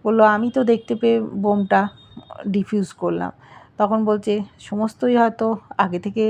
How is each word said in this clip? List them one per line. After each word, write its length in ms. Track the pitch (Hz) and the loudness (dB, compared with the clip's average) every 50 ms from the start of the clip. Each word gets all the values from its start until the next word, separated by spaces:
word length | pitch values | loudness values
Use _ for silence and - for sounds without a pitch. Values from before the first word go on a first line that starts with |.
| - | 0
বলল, 160 | 220 220 220 214 | 0 4 4 4
"আমি 240 | 214 208 208 233 240 | 4 4 2 -2 -2
তো 100 | - 269 254 | 0 0 2
দেখতে 300 | 226 233 226 - - 240 | 2 2 0 0 -6 -4
পেয়ে 240 | 220 233 233 233 226 220 - - | 0 2 2 2 0 -2 -4 -6
বোমটা 440 | 196 196 208 208 208 196 190 202 196 196 208 - - - - - - - _ - - - | -4 0 0 0 0 2 2 2 2 2 0 -6 -14 -20 -20 -20 -20 -20 _ -18 -10 -6
ডিফিউজ 420 | 208 190 202 185 - 214 208 190 - | -2 -2 -2 -2 0 -2 -2 -2 -4
করলাম।" 400 | - _ 180 175 170 170 180 180 - _ - - - - - _ _ | -6 _ -4 -4 -2 -4 -6 -8 -10 _ -20 -20 -20 -20 -20 _ _
তখন 220 | - 208 202 220 220 220 | -2 0 0 0 0 0
বলছে, 280 | 214 214 208 208 214 208 208 202 - _ _ | 0 0 0 0 -2 -2 -2 -4 -10 _ _
"সমস্তই 540 | - - 208 208 220 220 - _ - 247 247 | -12 -8 -6 -4 -4 -4 -4 _ 0 2 4
হয়তো 300 | 240 233 226 226 - 226 220 226 196 - _ - - | 4 2 2 0 -2 -2 -2 -2 -4 -8 _ -2 -2
আগে 200 | 202 180 175 180 | -2 -2 -2 -6
থেকে 260 | 185 208 196 220 214 | -6 -6 -2 0 0